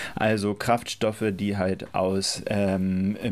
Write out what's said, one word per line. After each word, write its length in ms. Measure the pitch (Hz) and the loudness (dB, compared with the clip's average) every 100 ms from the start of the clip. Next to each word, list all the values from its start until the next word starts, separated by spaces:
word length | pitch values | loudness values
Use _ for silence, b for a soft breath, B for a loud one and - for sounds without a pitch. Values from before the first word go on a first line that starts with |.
| B B | B B
also 380 | 110 110 104 | 2 2 0
Kraftstoffe, 680 | 101 - 117 - - 110 107 110 | -2 2 2 0 -2 -2 0 -2
die 260 | 95 101 101 | 0 0 0
halt 380 | 95 95 - 95 | 0 -2 -4 -2
aus, 480 | 95 98 98 - - | 0 0 -2 -4 -2
ähm, 680 | 104 101 95 95 92 95 104 117 | 0 2 2 0 0 0 0 -4